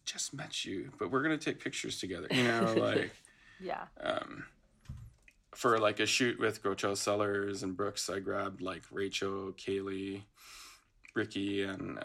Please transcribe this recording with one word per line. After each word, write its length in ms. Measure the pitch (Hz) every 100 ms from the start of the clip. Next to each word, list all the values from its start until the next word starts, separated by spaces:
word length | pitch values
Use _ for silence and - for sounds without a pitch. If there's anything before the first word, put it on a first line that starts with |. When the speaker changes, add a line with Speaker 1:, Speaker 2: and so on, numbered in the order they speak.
| -
Speaker 1:
just 280 | - -
met 300 | 139 156 -
you, 280 | - 95 143 -
but 120 | 92
we're 120 | 135
gonna 160 | 156 151
take 220 | 151 -
pictures 400 | 139 - - -
together," 280 | 95 95 -
you 120 | 127
know, 300 | 120 117 -
Speaker 2:
<laughs> 40 | 139
Speaker 1:
like, 340 | - 107 - - - - - -
Speaker 3:
Yeah. 300 | 185 - - -
Speaker 1:
um, 460 | - - - - - - _ _ - - - - - _ _
for, 240 | - 123 110
like, 220 | 104 104
a 60 | 107
shoot 320 | - 123 113
with 240 | 113 104
Grocho 340 | 101 98 101 101
Cellars 680 | - 101 104 101 101 98
and 140 | 98 92
Brooks, 340 | 101 - -
I 80 | 98
grabbed, 420 | 95 98 98 90
like, 240 | 92 87 -
Rachel, 640 | 95 98 - 98 98 95
Kaylee, 720 | 92 - 98 98 95 98 101 104 _ - - - - _ _ -
Ricky, 480 | 110 123 98 101 98
and, 360 | 98 95 - -